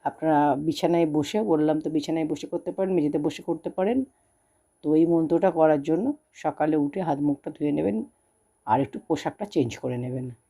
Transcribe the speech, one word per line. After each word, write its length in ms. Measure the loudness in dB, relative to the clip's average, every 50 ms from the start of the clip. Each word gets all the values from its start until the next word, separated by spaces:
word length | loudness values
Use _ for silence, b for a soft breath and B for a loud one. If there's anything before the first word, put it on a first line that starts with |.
| _
আপনারা 340 | -6 -6 -2 0 2 4 4 4 4 2
বিছানায় 520 | 0 0 -2 -2 0 0 2 2 4 2 2
বসে, 260 | 2 0 -2 0 -2 -2 2
বললাম 340 | 2 2 2 4 2 0 0
তো, 60 | -2 -2
বিছানায় 380 | -2 -2 -2 -2 -2 -2 -2 -2
বসে 200 | -4 -6 -6 -8
করতে 240 | -8 -6 -6 -6
পারেন, 200 | -4 -4 -2 0 2
মেঝেতে 260 | 2 0 0 0 0
বসে 220 | -2 -2 -4 -4 -6
করতে 260 | -6 -6 -6 -6 -10
পারেন। 280 | -4 -2 -2 0 0 0 -2 -4 _ _ _ _ _ _ _ _ _ _ _ _ _ _ _
তো 40 | 2 4
এই 100 | 4 4
মন্ত্রটা 440 | 6 4 2 2 2 2 2 2 2
করার 300 | 4 4 4 4 4 4 2
জন্য 220 | 0 -2 0 0 -4 -6 -6 _ _ _
সকালে 420 | -6 -6 -6 -2 -2 0 0 2 0
উঠে 220 | 0 0 -2 -4
হাত 180 | -2 -2 -2 0
মুখটা 300 | 0 0 0 -2 _ -14
ধুয়ে 200 | -8 -4 -2 -2
নেবেন, 260 | 0 0 0 0 -2 -2 -6 -8 _ _ _ _ _ _ _ _ _ _ _ 0
আর 100 | 0 0
একটু 160 | 0 -2 -4 -12
পোশাকটা 460 | -4 _ -4 -2 -2 -6 -6 _ -10
চেঞ্জ 260 | -4 0 0 0 0 -2 -6
করে 200 | -6 -6 -6 -4
নেবেন। 280 | -6 -6 -6 -8 -8 -10 -12 _ _ _